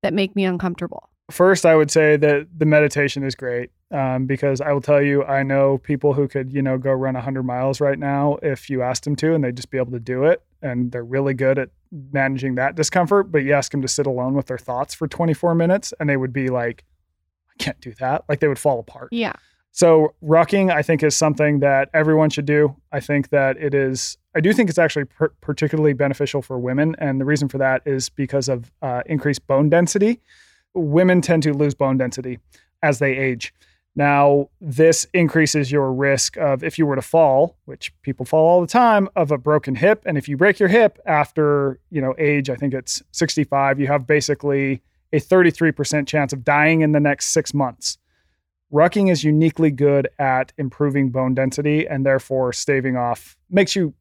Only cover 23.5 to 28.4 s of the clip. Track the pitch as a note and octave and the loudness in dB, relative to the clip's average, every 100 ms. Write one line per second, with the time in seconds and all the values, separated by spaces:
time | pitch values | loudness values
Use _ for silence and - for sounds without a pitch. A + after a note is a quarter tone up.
23.5 | C3+ D3+ C#3 C3+ C3 - - _ D#3+ D#3+ | -2 -2 0 0 -4 -8 -12 _ -2 0
24.5 | G#3+ G#3+ E3 E3 - C#3 _ D#3+ _ - | 2 2 2 0 0 -8 _ -4 _ -10
25.5 | D3 D3+ D#3 D3+ C3 C#3 C3+ C#3+ C#3+ B2+ | -4 -2 2 0 2 -2 -2 -4 -4 -6
26.5 | C3 B2 B2+ D#3 E3 D3 C3+ C3+ D3 C#3 | -8 -4 0 -2 -2 -4 -2 0 0 -2
27.5 | C3+ C3 C3 - C3+ B2 - C3+ C#3 | -2 0 0 -2 -4 -6 -6 -4 -2